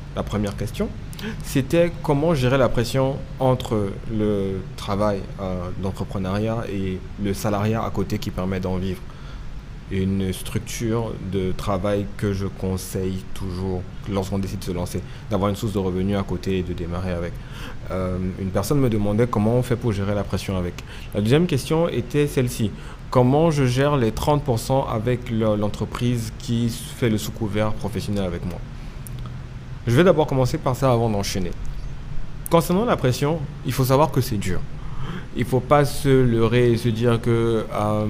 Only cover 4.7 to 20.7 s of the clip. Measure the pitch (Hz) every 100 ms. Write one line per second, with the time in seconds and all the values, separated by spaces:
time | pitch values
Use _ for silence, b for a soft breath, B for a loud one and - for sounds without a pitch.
4.7 | - - 98 104 98 - - 95 92 90
5.7 | 92 95 92 95 101 92 101 110 113 -
6.7 | 98 95 92 - - 104 98 107 101 107
7.7 | 110 98 101 92 107 101 90 92 95 92
8.7 | 92 95 90 - B B B B - -
9.7 | - - 95 95 98 95 90 - 113 -
10.7 | - 117 113 110 - 98 95 92 - 107
11.7 | 95 101 101 98 - 104 95 95 - 95
12.7 | 92 - 101 92 92 - - 95 90 95
13.7 | 90 90 - - 98 92 98 98 98 92
14.7 | 87 87 92 B B - 98 101 92 113
15.7 | 98 95 92 95 101 95 87 98 92 87
16.7 | 85 85 87 92 87 85 B B B B
17.7 | B - 92 92 92 92 92 95 98 95
18.7 | 147 127 107 101 107 120 110 107 123 127
19.7 | 110 120 98 98 104 - 98 - 95 87